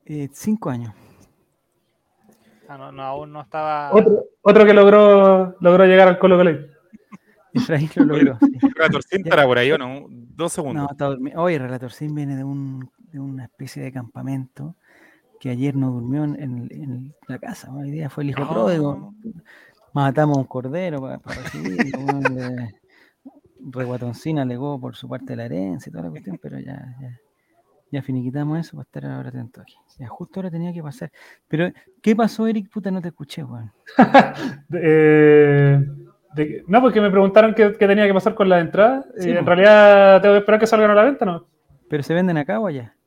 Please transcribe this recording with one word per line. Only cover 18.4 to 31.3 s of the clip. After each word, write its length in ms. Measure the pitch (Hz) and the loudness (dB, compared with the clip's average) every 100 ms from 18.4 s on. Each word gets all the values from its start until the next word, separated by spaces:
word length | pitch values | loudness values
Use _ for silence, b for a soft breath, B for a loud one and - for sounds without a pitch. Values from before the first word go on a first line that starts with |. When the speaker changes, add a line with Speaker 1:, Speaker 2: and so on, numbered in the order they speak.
Speaker 4:
No. 80 | 143 | -6
Speaker 1:
pródigo. 640 | 170 214 170 143 143 202 208 220 170 b b b b _ | -4 -2 -2 -4 -6 -14 -20 -20 -20 b b b b _
Matamos 440 | 143 139 131 151 143 | -2 -2 0 0 0
un 80 | 131 | -4
cordero 540 | 131 127 160 185 147 | -10 -10 -8 -8 -10
pa-, 180 | 131 131 | -12 -16
pa 140 | - 127 | -16 -16
recibirlo, 640 | 127 147 160 - 139 131 | -16 -12 -10 -6 -6 -6
weón, 240 | 139 139 135 127 | -8 -4 -4 -6
le-, 400 | 127 123 117 - _ _ _ _ 269 _ _ _ 147 | -10 -10 -12 -16 _ _ _ _ -20 _ _ _ -18
Reguatoncín 680 | 127 123 123 123 113 160 156 | -12 -10 -8 -10 -10 -8 -6
alegó 400 | 131 120 143 143 | -6 -8 -10 -10
por 140 | 123 120 | -14 -18
su 120 | 127 | -16
parte 200 | 127 269 | -16 -14
de 80 | 117 | -14
la 100 | 117 | -10
herencia 440 | 165 95 160 147 | -10 -10 -12 -14
y 40 | |
toda 120 | 165 170 | -16 -16
la 40 | |
cuestión, 300 | 156 196 180 | -16 -16 -16
pero 160 | 147 139 | -16 -16
ya, 360 | - 139 135 127 | -16 -18 -20 -20
ya. 200 | 131 123 _ _ _ _ _ _ _ | -20 -20 _ _ _ _ _ _ _
Ya 80 | 143 | -12
finiquitamos 560 | 127 127 123 135 147 156 | -8 -8 -8 -8 -6 -6
eso 140 | 160 147 | -8 -16
para 100 | 131 | -18
estar 200 | 147 139 | -16 -14
ahora 240 | 131 131 | -14 -14
atento 320 | 127 117 _ | -14 -16 _
aquí. 140 | 92 _ _ _ | _ _ _ _
Ya, 80 | 123 | -20
justo 320 | - 175 196 | -18 -16 -12
ahora 100 | 185 | -10
tenía 240 | 165 170 | -8 -10
que 80 | 170 | -10
pasar. 300 | 151 139 165 b b | -14 -14 -18 b b